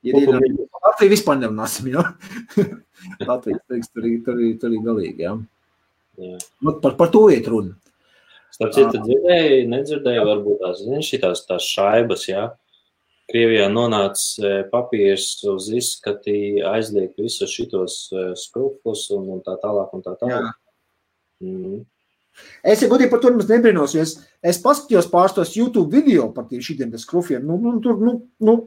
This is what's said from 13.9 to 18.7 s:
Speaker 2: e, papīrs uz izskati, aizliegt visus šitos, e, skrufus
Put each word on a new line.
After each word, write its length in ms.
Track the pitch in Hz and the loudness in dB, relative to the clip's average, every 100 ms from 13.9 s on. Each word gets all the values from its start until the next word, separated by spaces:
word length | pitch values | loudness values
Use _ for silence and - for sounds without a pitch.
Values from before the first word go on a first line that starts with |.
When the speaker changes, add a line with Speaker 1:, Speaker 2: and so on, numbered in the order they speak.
| 107 98 - - - | 0 0 -2 -8 -4
Speaker 2:
e, 100 | 101 98 98 | -2 -2 -2
papīrs 600 | 120 123 110 101 98 - - 101 | -4 -2 0 2 2 -4 -6 -4
uz 200 | 95 98 | -4 -4
izskati, 880 | 117 120 - - 101 - 104 101 101 | -4 -4 -8 -8 -8 -4 -4 -2 -2
aizliegt 560 | 95 110 110 104 92 - | -2 -2 -2 -2 -4 -6
visus 320 | 113 - 98 | -8 -6 -6
šitos, 480 | - 117 98 90 - - | -6 -6 -4 -4 -8 -10
e, 180 | 95 92 90 | -8 -6 -8
skrufus 680 | - - 135 | -10 -6 -6